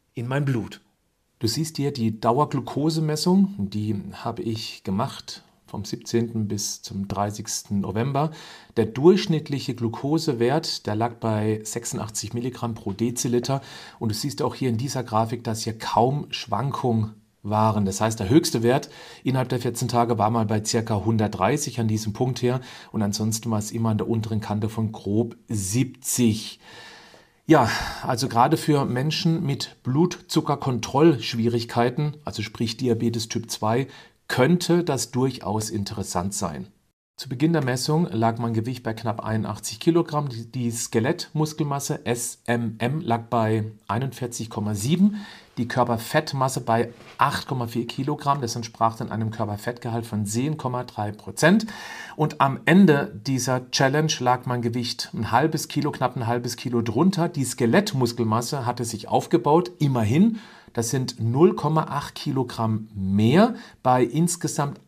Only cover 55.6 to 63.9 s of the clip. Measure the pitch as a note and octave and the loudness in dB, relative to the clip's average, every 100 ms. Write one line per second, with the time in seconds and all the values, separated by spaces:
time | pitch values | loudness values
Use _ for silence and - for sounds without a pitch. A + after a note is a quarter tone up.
55.6 | - D3 C#3+ - B2+ C3 A2+ B2 B2 - | -4 -2 -2 -2 -4 -2 -2 -2 -2 -6
56.6 | B2 A#2 A2+ G#2+ F#3 D#3+ E3 C#3+ A#2+ - | -2 0 0 4 4 4 0 0 -4 0
57.6 | A#2 E3+ G3+ C3+ A#2+ A#2+ A2 A2 B2 C#3+ | 4 4 2 0 0 0 0 0 0 -4
58.6 | A#2 A#2+ A2+ G#2 - B2 - E3 D3 D#3+ | -4 -4 -6 -6 -2 -2 2 2 4 4
59.6 | F3 - C#3 B2+ G#2 D3 A3+ A3 - - | 4 0 0 2 4 6 4 2 -8 -20
60.6 | - - A#2 C3+ B2+ - A2+ B2+ F#3+ - | -8 -4 -2 -2 -2 -2 0 6 6 4
61.6 | D3+ D#3 - C#3 - - D3 C3+ A#2+ - | 0 0 0 -6 -8 -8 -4 -2 -2 -2
62.6 | A2+ G#2+ A2 G2+ F#2+ G2+ A2 E3 A#3 G#3+ | 0 0 -4 -6 0 4 6 6 4 2
63.6 | - - B2+ | -12 -4 2